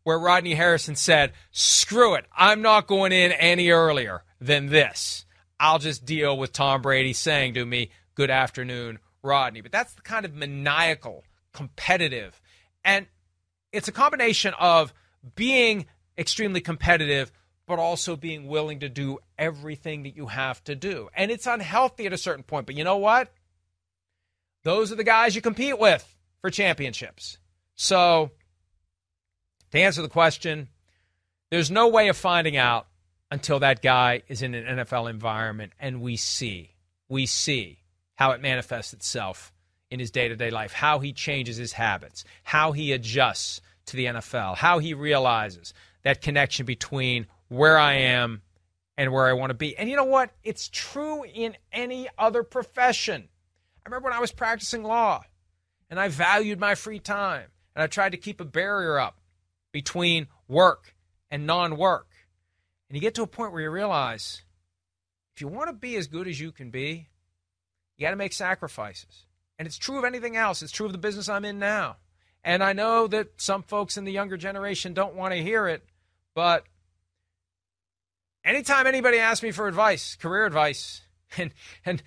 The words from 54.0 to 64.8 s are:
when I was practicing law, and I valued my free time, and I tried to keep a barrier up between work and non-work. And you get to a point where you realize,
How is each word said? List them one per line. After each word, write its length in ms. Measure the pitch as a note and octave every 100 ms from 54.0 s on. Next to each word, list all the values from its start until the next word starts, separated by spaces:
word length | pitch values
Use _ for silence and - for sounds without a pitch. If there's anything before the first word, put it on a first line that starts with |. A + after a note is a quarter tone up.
when 120 | C4 A#3+
I 40 |
was 100 | A#3+
practicing 540 | - A3+ A3+ - A#3
law, 380 | G#3+ A#3 A3 B2+ - _ _ _ _ _ -
and 80 | F3
I 80 | G3
valued 540 | C#3+ F3 G#3 G#3+ F#3+
my 160 | G3+ G3
free 240 | A3 G#3+
time, 480 | - G3+ G3 C#3+ E2+ _ _
and 80 | D3
I 60 | D#3
tried 220 | G3+ F#3+
to 60 | F3+
keep 220 | G#3 G3
a 40 |
barrier 540 | D#3+ - G3 G3+ E3 C#3+
up 200 | A2 - _ _ _ _ _
between 560 | D3 C#3+ F3 F3 E3 C#3+ _ -
work 480 | C#3+ F3+ - _ _ _ _ -
and 160 | D3
non-work. 640 | D3+ E3+ F3 D3+ F#3 D#3+ - _ _ _ _ _ _ _ _
And 80 | C#3
you 40 |
get 160 | G#3 A3+
to 60 |
a 40 | A3
point 260 | - A3
where 100 | E3+
you 80 | D#3
realize, 720 | F3 G3+ D#3 B2+ A2 - - _ _ _ _